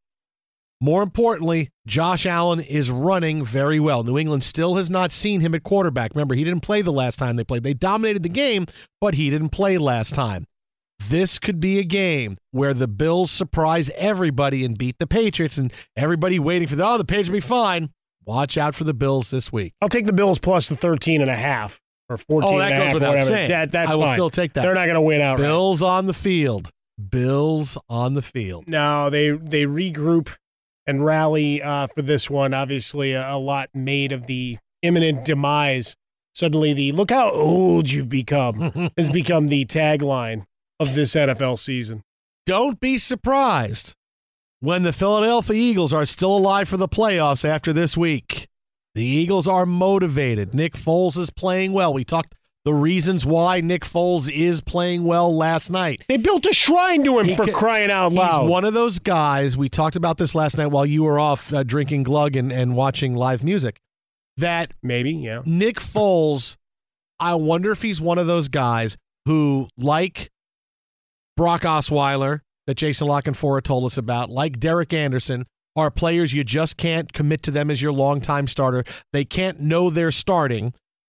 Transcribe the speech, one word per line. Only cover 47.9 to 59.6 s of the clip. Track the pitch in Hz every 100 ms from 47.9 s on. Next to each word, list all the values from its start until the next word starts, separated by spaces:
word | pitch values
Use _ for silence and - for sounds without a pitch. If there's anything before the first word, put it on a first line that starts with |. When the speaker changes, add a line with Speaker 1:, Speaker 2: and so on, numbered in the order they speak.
| 165
Speaker 1:
week. | 170 135 - - - _ _ _ _
The | 110
Eagles | 120 147 175 196 175
are | 185 180
motivated. | 175 190 196 175 143 127 107 95
Nick | 131 165
Foles | - 165 170 180 180
is | 160
playing | - 185 185 190
well. | 190 175
We | 139
talked | 120 165 - - _ _
the | 147
reasons | 147 156 185 165 180 135
why | 165 175 185
Nick | 165 180
Foles | - 170 180 170 135
is | 143 170 165
playing | - 175 180 175
well | 170 170 175 160
last | 160 160 -
night. | 185 170 120 -
Speaker 2:
They | 262
built | 339 359 381
a |
shrine | - - 349 370 330
to | 269 240
him, | 180
Speaker 1:
He | 185
Speaker 2:
for |
Speaker 1:
ca-, | 214
Speaker 2:
crying | - 226 220 202
out | 196 175
Speaker 1:
he's | 180
Speaker 2:
loud. | 180 151 160
Speaker 1:
one | 175
of | 214
those | 226 233 180
guys, | 202 165 147 139 139
we | 127